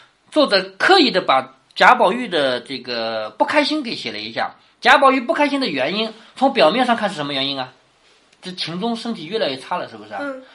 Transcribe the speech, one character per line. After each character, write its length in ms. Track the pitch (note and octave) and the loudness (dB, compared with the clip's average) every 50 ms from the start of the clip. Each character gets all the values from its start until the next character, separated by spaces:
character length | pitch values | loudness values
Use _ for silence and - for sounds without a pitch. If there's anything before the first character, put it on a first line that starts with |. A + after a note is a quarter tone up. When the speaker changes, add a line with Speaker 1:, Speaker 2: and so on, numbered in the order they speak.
| - _ _ _ _ _ | -20 _ _ _ _ _
Speaker 1:
作 160 | - D4+ C4+ | 2 2 4
者 160 | - G3+ F#3+ F#3 - - - | 4 2 0 0 -2 -4 0
刻 220 | - - F#4+ F#4+ | 2 4 6 6
意 100 | C4+ A3+ | 6 4
的 100 | F3+ F3+ | 2 0
把 340 | - D#3 C3+ C3 A#2+ - - _ _ _ - | 2 2 2 2 0 -4 -10 _ _ _ 0
贾 220 | - F#3 G#3 B3 | 4 6 6 6
宝 160 | A#3 G#3+ F3+ | 6 4 2
玉 160 | A3+ B3 B3 F#3+ | 0 -2 -4 -4
的 320 | F3+ D3+ C#3 C3 B2 A#2 | -2 0 0 0 0 -2
这 180 | A2+ - C3+ A#2+ | -6 -8 -12 -10
个 520 | - B2+ A#2+ A#2 A2+ A2+ A2+ A2 G#2+ G#2+ | -8 -8 -6 -4 -4 -4 -4 -6 -6 -6
不 140 | - - - | -4 -4 -2
开 200 | - C#4 D4+ D4 | 0 2 0 0
心 180 | - D4+ D#4 | 0 -2 -4
给 140 | A#3+ A#3 D#3 | -6 -8 -8
写 160 | A#2+ - A2+ | -8 -8 -8
了 60 | G#2 G#2 | -8 -8
一 120 | G#2+ A2+ | -10 -8
下。 220 | A2+ C3 A2 - - _ _ _ _ _ | -6 -6 -6 -6 -8 _ _ _ _ _
贾 160 | - A#3 C#4 | 4 4 6
宝 140 | C#4 C4+ C4 | 6 6 4
玉 100 | C4 C4+ | 4 2
不 140 | A#3 E4+ - | 0 -2 0
开 140 | D4 D4 C#4 | 0 0 0
心 120 | C#4+ C#4 | 0 -2
的 80 | C4 G3 | -4 -2
原 280 | D3 C3 B2+ D#3+ F#3+ | -2 -2 -2 -2 -2
因， 180 | A3 A3+ A3 - - - - _ | -4 -4 -6 -8 -14 -20 -20 _
从 160 | - B3+ C4+ | 0 0 2
表 180 | - G#3 D#3+ D#3 | 4 4 4 4
面 160 | G3+ B3+ B3+ | 4 2 2
上 80 | A#3+ A#3 | 0 0
看 140 | A3+ G#3+ F#3+ | 0 -2 -4
是 60 | D#3 | -4
什 100 | D3+ C#3+ | -4 -6
么 60 | C#3+ | -4
原 160 | C#3+ C3+ C3+ C#3 | -4 -4 -4 -4
因 100 | C#3 C3+ | -4 -6
啊？ 140 | B2+ - - _ _ _ _ _ _ _ _ _ _ _ _ _ | -8 -10 -12 _ _ _ _ _ _ _ _ _ _ _ _ _
这 80 | - F#3 | -16 -14
秦 280 | F3+ - - D#3 E3+ F3+ | -10 -10 -8 -8 -6 -4
钟 160 | A3+ A#3 A3+ | -4 -4 -4
身 160 | A3+ - A#3 | -4 -6 -8
体 140 | G#3+ E3+ D#3 | -8 -8 -8
越 120 | D#3+ A3 G#3+ | -6 -4 -4
来 120 | F#3 C#3+ | -2 -4
越 80 | C3 C3 | -4 -6
差 180 | - - F3+ | -8 -8 -8
了， 100 | - B2+ A#2 | -8 -8 -10
是 80 | A2+ G#2 | -14 -16
不 60 | G#2 | -16
是 80 | G#2 G#2 | -12 -10
啊？ 60 | G2 | -8
Speaker 2:
嗯。 200 | C#4+ C#4 C4 C4 - - | -8 -8 -10 -12 -16 -20